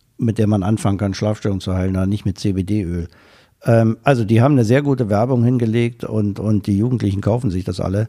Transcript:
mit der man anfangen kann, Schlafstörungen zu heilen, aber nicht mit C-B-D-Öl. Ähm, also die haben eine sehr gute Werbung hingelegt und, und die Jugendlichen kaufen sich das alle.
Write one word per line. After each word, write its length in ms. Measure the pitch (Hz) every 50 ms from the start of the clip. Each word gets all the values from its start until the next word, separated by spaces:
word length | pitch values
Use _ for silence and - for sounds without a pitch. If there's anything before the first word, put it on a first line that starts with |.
| _ _ _ -
mit 200 | 139 113 104 -
der 80 | 110
man 160 | 104 107 104 92
anfangen 360 | 101 113 107 - 104 98 95
kann, 160 | 107 101 95
Schlafstörungen 460 | - 110 107 107 - - 110 98 92
zu 140 | - - 92
heilen, 220 | 92 92 95 95
aber 100 | 92 92
nicht 180 | 95 101 107 -
mit 140 | 104 - -
C-B-D-Öl. 680 | - 107 95 95 92 87 104 107 98 82 87 87 82 80 _ _ _ _ _ _ _ _ _ _ -
Ähm, 320 | - 117 113 113 113 113 - -
also 200 | - 143 120 113
die 160 | 98 113 110
haben 120 | 117 143 151
eine 120 | 131 117
sehr 180 | 104 123 139 147
gute 260 | 143 139 127 127 98
Werbung 340 | 104 101 113 127 135 120 117
hingelegt 600 | 120 131 123 120 110 110 120 117 117 120 - -
und, 340 | - 110 107 104 104 98 -
und 280 | - 107 110 104 98 -
die 100 | 101 98
Jugendlichen 420 | 107 127 127 107 107 104 98 98
kaufen 300 | 101 101 107 123 123 131
sich 140 | 87 92 90
das 160 | - 92 92
alle. 280 | - - 92 104 110